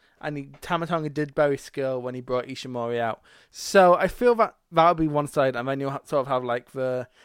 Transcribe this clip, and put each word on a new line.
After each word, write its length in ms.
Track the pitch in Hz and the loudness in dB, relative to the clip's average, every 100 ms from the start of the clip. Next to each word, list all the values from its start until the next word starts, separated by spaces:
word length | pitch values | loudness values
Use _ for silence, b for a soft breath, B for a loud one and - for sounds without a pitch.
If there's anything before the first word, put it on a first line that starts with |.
| _ _ | _ _
and 180 | 151 147 | -10 -10
he, 120 | 139 139 | -12 -16
Tama 260 | - 170 165 | -6 -4 -2
Tonga 220 | 165 151 | -4 -4
did 260 | 143 147 147 | -4 -4 0
bury 220 | 147 139 | 0 0
skill 440 | - - 135 127 | -6 -6 -4 -4
when 140 | 123 127 | -6 -10
he 60 | |
brought 260 | 123 123 123 | -4 -4 -4
Ishimori 520 | 131 131 123 117 120 | -10 -10 -6 -4 -2
out. 220 | 113 110 b b b | -2 -4 b b b
So 460 | - - 196 180 175 | -14 2 6 8 6
I 120 | 180 | 2
feel 280 | - 247 233 | 2 2 4
that 200 | 208 - _ | 0 -2 _
that 160 | 165 165 | 4 4
would 100 | 170 | 4
be 100 | 160 | 0
one 200 | 147 143 | -2 -2
side, 280 | - 135 120 | 0 0 0
and 120 | 131 | -4
then 120 | 139 | -4
you'll 120 | 139 | -6
ha-, 100 | 139 | -8
sort 180 | - 147 | -4 -4
of 60 | 131 | 0
have, 160 | 127 | -2
like, 280 | 127 120 - | -2 -6 -6
the 360 | 135 127 127 120 b | -6 -4 -4 -8 b